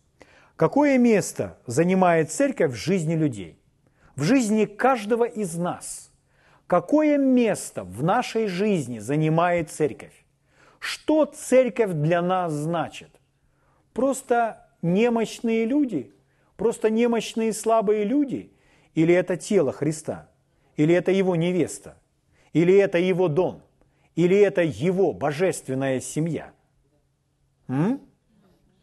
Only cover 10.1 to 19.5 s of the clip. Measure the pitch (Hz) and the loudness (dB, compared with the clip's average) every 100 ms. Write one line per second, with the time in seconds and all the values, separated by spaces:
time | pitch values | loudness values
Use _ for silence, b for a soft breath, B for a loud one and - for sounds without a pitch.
10.1 | _ _ _ b b b b - - - | _ _ _ b b b b -10 -8 -2
11.1 | 311 294 - - 254 254 202 214 160 151 | 0 0 -2 2 2 2 0 -2 0 0
12.1 | 175 175 185 175 147 156 170 123 - - | 0 0 -2 -2 -4 -4 -4 -6 -10 -20
13.1 | _ _ _ _ _ _ _ _ - 269 | _ _ _ _ _ _ _ _ -4 -2
14.1 | 262 - 240 226 185 _ - 170 185 240 | -2 -2 0 0 -6 _ -6 -2 2 2
15.1 | 233 220 - 233 226 226 285 262 170 113 | 0 -2 -4 -2 -2 0 0 -2 -4 -8
16.1 | _ _ _ _ - 220 - 220 220 240 | _ _ _ _ -4 -2 0 0 2 2
17.1 | 233 - - 226 214 220 226 208 214 208 | 0 -4 -4 -4 -2 0 0 2 0 0
18.1 | 277 277 131 90 b b b b - 160 | 0 -2 -4 -10 b b b b 0 4
19.1 | 180 180 175 - | 4 2 -4 0